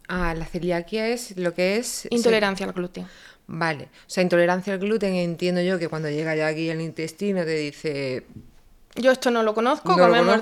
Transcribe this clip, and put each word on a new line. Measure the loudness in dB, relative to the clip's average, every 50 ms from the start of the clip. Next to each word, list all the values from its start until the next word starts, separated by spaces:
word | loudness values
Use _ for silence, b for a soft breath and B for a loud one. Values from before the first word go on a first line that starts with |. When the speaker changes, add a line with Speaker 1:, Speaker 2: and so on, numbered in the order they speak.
| -12 -8
Speaker 1:
ah, | -4 -2 -2 -2 -2
la | -2 -6
celiaquía | -6 -6 -4 -2 -2 -2 -2 -2 -4 -4 -4 -2 -2
es | -2 -4 -6 -8 -8
lo | -4 -4 -2 0
que | 0 0 0 0 0
es | -2 -4 -6 -8 -6 -2
Speaker 2:
Intolerancia | 0 2 4 4 4 4 2 0 0 -2 -6
al | -6 -6
gluten. | -6 -8 -8 -8 -12 -14 -14 B B B B B B _ -12
Speaker 1:
Vale, | -6 -4 -2 -2 -2 -4 -8
o | -14 -20 -20 -20 -6
sea, | 0 0 2
intolerancia | 4 4 4 4 4 2 0 -2 -4 -4
al | -4
gluten | -2 -2 -2 0 0 0 0
entiendo | 0 -2 -2 -2 -2 -2 0 0 0 0
yo | 0 0 -2
que | -2 -4
cuando | -4 -4 -4 -4
llega | -4 -2 -2 -2 0
ya | 0 0 0
aquí | -2 -2 -4 -4
al | -4 -4 -6
intestino | -6 -6 -8 -8 -8 -6 -4 -2 0 0 0 0
te | 0 0
dice | -2 -2 -4 -6 -6 -6 -6 -4 -4 -4 -4 -4 -6 -8 -10 -16 -20 -20 -20 -20 -20 -20 _ -20 -20 -20 -14 -8
Speaker 2:
Yo | 0 2 4 4
esto | 4 2 0
no | 0 2 2
lo | 0 0
conozco, | 0 0 0 0 0 0 2
Speaker 1:
"No | 4
Speaker 2:
como | 6 6 8
Speaker 1:
lo | 8
Speaker 2:
hemos | 6 6 6 4 4